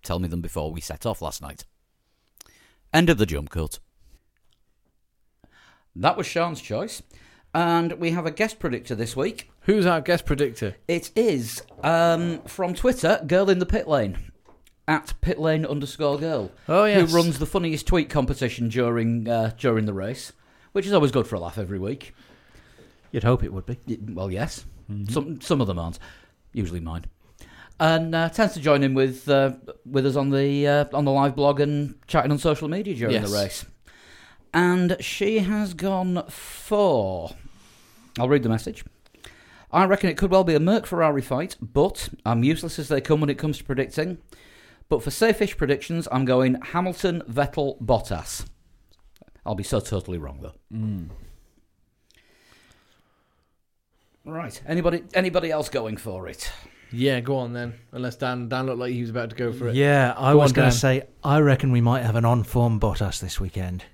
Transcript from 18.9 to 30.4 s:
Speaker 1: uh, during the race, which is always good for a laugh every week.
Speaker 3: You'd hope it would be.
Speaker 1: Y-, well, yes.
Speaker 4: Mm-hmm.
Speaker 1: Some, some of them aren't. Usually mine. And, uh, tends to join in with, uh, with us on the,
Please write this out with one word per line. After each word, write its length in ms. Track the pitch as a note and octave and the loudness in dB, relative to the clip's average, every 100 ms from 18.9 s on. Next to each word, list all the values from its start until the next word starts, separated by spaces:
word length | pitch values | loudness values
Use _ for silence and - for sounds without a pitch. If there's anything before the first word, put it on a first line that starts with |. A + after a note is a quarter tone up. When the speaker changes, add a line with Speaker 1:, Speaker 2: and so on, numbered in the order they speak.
| A#2 A#2 A#2 A2+ | 2 0 0 0
Speaker 1:
uh, 240 | A#2 A2 A2+ | 0 0 0
during 260 | C3 A2+ G#2+ | 0 2 0
the 60 | |
race, 400 | G2 G2 B2+ - - _ _ _ | -4 -6 -8 -14 -20 _ _ _
which 140 | G3+ F#3+ | -4 2
is 60 | |
always 180 | G3 C#3+ | 4 4
good 160 | B2 A2+ | 2 -2
for 80 | G2+ | -4
a 40 | |
laugh 180 | E2+ - | -6 -8
every 200 | F#2 G2 | -6 -6
week. 360 | F#2+ C#3 - - - _ _ - _ _ - _ _ | -6 -8 -12 -20 -20 _ _ -20 _ _ -20 _ _
Speaker 3:
You'd 120 | A2+ | -2
hope 180 | A2 B2+ | 2 2
it 80 | - | 0
would 140 | F#2 - | -6 -8
be. 120 | A#2+ - | -12 -8
Speaker 1:
Y-, 120 | A2+ G#2 | -10 -8
well, 160 | F2+ F#2+ | -8 -6
yes. 340 | F#2 A#2 - - - - | -6 -6 -8 -16 -20 -12
Speaker 4:
Mm-hmm. 220 | G#2 G2+ | -10 -4
Speaker 1:
Some, 280 | C3 C#3+ D#3 | -4 -4 -10
some 180 | - D3 | -2 0
of 60 | G#2+ | 0
them 120 | F2 | -2
aren't. 200 | E2+ - - - _ _ _ | -6 -8 -16 -20 _ _ _
Usually 260 | - F#2 F2 | -6 -6 -6
mine. 240 | E2 E2+ - _ _ _ - - - - | -8 -8 -10 _ _ _ -20 -20 -20 -2
And, 340 | D#3+ D#3+ E3 | 2 2 0
uh, 160 | E3 E3 | -2 -2
tends 240 | E3 G#3+ | 0 -2
to 60 | E3+ | 0
join 220 | D3 C#3+ | 2 4
in 120 | C#3 | 4
with, 340 | C3+ C3+ B2+ - | 2 0 -2 2
uh, 240 | C#3 C3+ B2+ - - | 4 4 -2 -14 -18
with 220 | - C#3 C3+ | -4 0 0
us 100 | C3+ | 0
on 140 | C#3 | 0
the, 360 | C#3 | 2